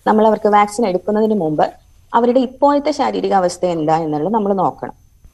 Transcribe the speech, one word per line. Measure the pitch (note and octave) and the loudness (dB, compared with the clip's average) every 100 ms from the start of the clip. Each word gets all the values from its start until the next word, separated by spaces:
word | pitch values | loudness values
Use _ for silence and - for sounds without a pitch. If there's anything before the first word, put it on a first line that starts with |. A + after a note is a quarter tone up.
| - | 0
നമ്മൾ | G#3+ A3 | 2 2
അവർക്ക് | G#3+ G#3+ | 2 2
വാക്സിൻ | G#3 G#3 - A3+ | 2 2 0 -2
എടുക്കുന്നതിന് | F3+ G3 G#3+ A3 | -2 -2 -2 0
മുമ്പ് | G#3+ D#3+ D3+ - - _ _ _ | 0 -2 -2 -2 -4 _ _ _
അവരുടെ | - A#3+ B3 | 0 2 2
ഇപ്പോഴത്തെ | B3+ - C#4+ C#4+ C#4+ | 0 0 0 2 0
ശാരീരിക | C#4+ A#3+ G3+ F#3+ | -2 -2 -2 0
അവസ്ഥ | G3 F3+ - F3+ | 0 0 -2 -4
എന്താ | E3 D3+ D#3+ | -2 0 0
എന്നുള്ളത് | D#3+ D3+ D#3 | 0 -4 -2
നമ്മൾ | A3+ G3+ | -2 0
നോക്കണം. | G3 D#3 - B2 - _ _ - | 0 -2 -4 -10 -14 _ _ -20